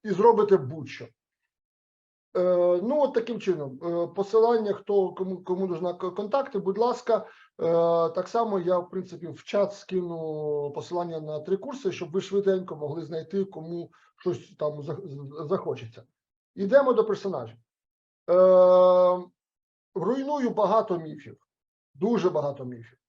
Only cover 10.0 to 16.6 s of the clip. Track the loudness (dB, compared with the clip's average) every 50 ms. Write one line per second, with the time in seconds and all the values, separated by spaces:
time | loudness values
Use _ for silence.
10 | -4 -4 -8 -8 -8 -6 -6 -6 -4 -4 -2 -2 -4 -6 -8 -10 -10 -6 -6 -4
11 | -4 -4 -8 -8 -8 -8 -10 -8 -4 -4 -4 -4 -4 -12 -12 -6 -6 -6 -4 -4
12 | -10 -6 -6 -6 -4 -2 -2 0 2 2 0 0 -2 -8 -10 -8 -8 -8 -8 -8
13 | -10 -8 -10 -10 -10 -6 -4 -4 -4 -4 -8 -14 -12 -10 -10 -10 -10 -12 _ _
14 | _ _ _ _ -6 -6 -6 -6 -10 _ -10 _ -4 -4 -4 -6 -10 -10 -10 -10
15 | -10 -14 -14 -14 -14 -14 -12 -12 -4 -4 -4 -4 -2 -6 -8 -8 -10 -16 -18 -20
16 | -20 _ _ _ _ _ _ _ _ _ _ -6